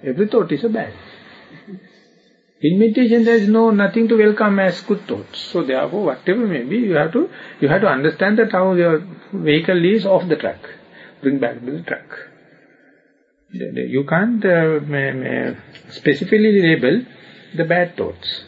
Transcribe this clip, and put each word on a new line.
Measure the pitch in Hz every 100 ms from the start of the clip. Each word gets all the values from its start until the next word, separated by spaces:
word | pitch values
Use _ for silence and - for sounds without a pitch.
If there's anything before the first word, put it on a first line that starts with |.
Every | 143 127 208
thought | 240 196
is | 143 233
a |
bad. | 220 156 - - - - - - - - 190 - _ _ _ _ _ _ _
In | 147 185
meditation, | 226 220 247 233
there | 226 233
is | 202
no, | 220 226
nothing | 208 202 226 226
to | 226
welcome | 214 214 214 196
as | 190 180
good | - 196 -
thoughts. | 107 98 -
So | - 180
therefore, | 135 131 147 180 190
whatever | 127 - 202 226
may | 156
be, | 123 208
you | 226
have | 156 160
to, | 220 359 - - -
you | 143
have | 175
to | 202
understand | 135 151 - 190 214
that | 220
how | 185 190
your | 185 170 160 185 165 -
vehicle | 196 160 151 165 180
is | 170 220 190
off | 190 180
the | 151
track. | - - - - - - - -
Bring | 135 139
back | 120 120
to | 123
the | 151
track. | 170 - - - - _ _ _ _ _ _ _ _ _ _ _ _
The, | 123 123
the, | 127
you | 127 127
can't, | 143 165 214 233 196
uh, | 175 160 156 147
may, | 143 135
may | 131 127 127 123 120 - - -
specifically | - - 139 180 220 214 202
label | 170 160 123 190 254 - - - - 151
the | 165
bad | 175 175 -
thoughts. | 98 - - -